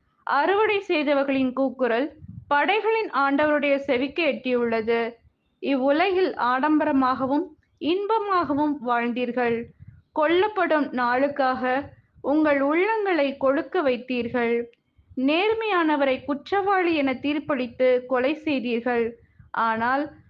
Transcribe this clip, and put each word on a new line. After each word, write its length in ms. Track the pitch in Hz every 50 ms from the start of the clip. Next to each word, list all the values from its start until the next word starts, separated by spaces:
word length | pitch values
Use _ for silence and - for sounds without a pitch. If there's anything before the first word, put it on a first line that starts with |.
| _ _ _ _ _
அறுவடை 600 | - - 277 302 339 392 403 440 427 427 392 392 -
செய்தவர்களின் 640 | 349 302 294 285 294 277 277 277 269 269 262 254
கூக்குரல் 600 | 247 269 269 262 - - 254 233 226 233 277 330 - - - - - - - -
படைகளின் 640 | 285 285 302 311 392 440 403 440 440 453 427 320
ஆண்டவருடைய 640 | - 254 277 277 277 285 302 302 294 294 269 285 277
செவிக்கு 480 | 277 277 - 262 247 269 277 285 359 330
எட்டியுள்ளது. 880 | 294 240 214 - 254 247 240 240 233 226 226 220 226 233 233 233 220 226 - _ _ _ _ _ _ _ _
இவ்வுலகில் 760 | - 254 277 262 254 277 285 311 359 403 370 359 370 285 -
ஆடம்பரமாகவும் 1120 | - - 240 254 262 262 302 311 302 302 302 302 269 262 254 262 247 262 254 277 294 370 - - _ _ _ _ _
இன்பமாகவும் 920 | 339 285 349 392 403 392 453 440 415 403 381 359 330 262 294 277 302 302 294 294 226
வாழ்ந்தீர்கள். 800 | 247 240 240 233 240 233 254 247 240 233 254 247 233 233 226 240 - - _ - - - - _ _ _
கொல்லப்படும் 760 | 311 302 311 339 359 403 427 427 403 349 330 320 302 277 -
நாளுக்காக 960 | - 254 247 240 247 254 277 285 285 285 269 262 262 240 247 254 254 269 285 - - _ _ _ _ -
உங்கள் 400 | - 254 285 311 311 302 285 277
உள்ளங்களை 760 | 269 285 302 339 370 427 453 440 403 392 359 311 285 269 -
கொழுக்க 460 | - 269 262 277 302 - - - 370
வைத்தீர்கள். 840 | 311 269 247 226 240 - 254 247 233 233 - 247 233 233 233 233 240 233 _ _ _ _ _ _ _ _ -
நேர்மையானவரை 1080 | - 254 269 302 339 392 427 453 453 453 427 381 359 330 311 294 277 277 269 262 254 -
குற்றவாளி 720 | - 285 285 - - 381 403 381 392 403 381 359 349 330
என 180 | 302 277 269
தீர்ப்பளித்து 920 | 254 247 - 285 302 311 294 - 294 247 254 233 240 - 254 254 254 247 247
கொலை 280 | 247 262 247 247 277 311
செய்தீர்கள். 840 | 302 - 320 294 262 214 247 233 233 233 254 247 233 226 226 233 - - _ _ _ - -
ஆனால் 640 | - - 226 226 226 220 226 240 262 277 302 302 - - - _